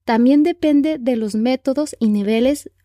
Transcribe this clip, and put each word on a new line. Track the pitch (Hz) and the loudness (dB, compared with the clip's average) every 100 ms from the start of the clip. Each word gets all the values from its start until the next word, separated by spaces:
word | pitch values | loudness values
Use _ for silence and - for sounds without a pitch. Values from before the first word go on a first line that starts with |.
También | - 226 247 294 | -2 2 4 4
depende | 302 349 311 285 294 311 | 2 0 0 2 0 -2
de | 240 240 | -2 -2
los | 220 214 | -4 -2
métodos | 233 262 - 269 302 - | -2 -2 -2 -4 -4 -2
y | 226 | -2
niveles | 208 202 226 254 285 - _ | 0 0 0 0 -2 -8 _